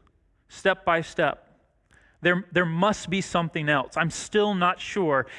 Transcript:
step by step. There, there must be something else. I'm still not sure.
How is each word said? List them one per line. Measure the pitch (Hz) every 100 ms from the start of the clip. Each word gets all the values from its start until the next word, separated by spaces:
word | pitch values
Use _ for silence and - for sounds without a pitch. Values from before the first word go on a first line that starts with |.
| _ _ _ _ _
step | - 196 185 -
by | 165
step. | 156 - 147 - _ _ _ _ _ _ _ -
There, | 170 180 -
there | 170 175
must | 165 202 202 -
be | 190
something | - 180 165 165 151
else. | 143 123 156
I'm | 165
still | - - 214 208
not | 190 175 180
sure. | - 208 165 135 -